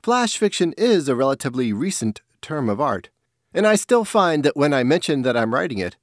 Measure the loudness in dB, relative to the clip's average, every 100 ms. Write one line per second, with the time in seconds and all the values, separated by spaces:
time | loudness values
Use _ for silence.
0 | 0 0 0 0 -2 0 -2 0 2 2
1 | 0 0 0 0 -4 -2 -2 -2 -4 -2
2 | -4 -6 _ _ -10 -4 -2 0 -2 -4
3 | -10 _ _ _ _ 0 2 2 2 0
4 | 2 2 2 2 0 2 2 2 2 0
5 | 0 0 0 0 0 -2 -4 -4 -6 -8